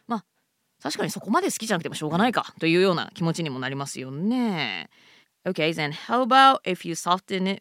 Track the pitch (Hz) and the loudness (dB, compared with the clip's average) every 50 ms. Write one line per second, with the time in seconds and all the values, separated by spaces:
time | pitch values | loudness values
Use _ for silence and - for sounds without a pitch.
0 | _ - 233 202 - _ _ _ _ _ _ _ _ _ _ _ - 277 - - | _ -8 -8 -8 -8 _ _ _ _ _ _ _ _ _ _ _ -8 -8 -6 -4
1 | - 151 - 202 - 190 240 349 392 302 - - 220 220 202 165 - 135 151 - | -6 -6 -6 -8 -4 0 0 0 0 0 -4 -4 -4 -2 -2 -2 -2 -6 -8 -6
2 | 156 151 160 180 220 254 202 156 - - - - 160 165 165 180 190 196 175 147 | -6 -2 0 2 2 2 2 0 -4 -4 -8 -2 0 2 4 4 4 4 2 0
3 | 101 - - - 170 165 160 - 170 147 127 131 127 131 139 139 139 139 - 131 | -2 -6 -6 -2 -2 -2 0 -2 -4 -6 -4 -6 -6 -6 -4 -6 -6 -8 -8 -12
4 | 131 131 135 147 185 220 247 254 240 220 190 156 135 110 92 85 73 - _ _ | -10 -10 -8 -4 -2 0 0 0 0 0 0 -2 -2 -4 -4 -6 -10 -12 _ _
5 | _ - - _ _ _ _ _ - 147 143 - 151 160 165 156 151 143 151 - | _ -20 -20 _ _ _ _ _ -6 -6 -2 0 0 0 0 0 -4 -4 -4 -8
6 | - - 226 247 262 226 254 269 269 269 262 - - 190 180 - - 170 165 - | -6 -2 0 0 2 4 6 8 8 8 8 6 0 -4 -4 -4 -4 -8 -8 -4
7 | - 175 180 190 _ - 196 185 185 190 196 - | 0 0 0 0 _ -6 -4 -2 -2 -2 -2 -4